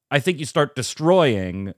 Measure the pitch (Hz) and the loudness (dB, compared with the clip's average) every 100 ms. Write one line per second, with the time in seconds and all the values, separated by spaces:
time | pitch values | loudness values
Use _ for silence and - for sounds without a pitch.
0 | - 143 185 165 147 165 147 - 120 - | -4 -2 0 -4 -4 -2 -2 -2 -8 -2
1 | 156 185 151 104 92 90 98 | 2 4 4 2 -2 -6 -8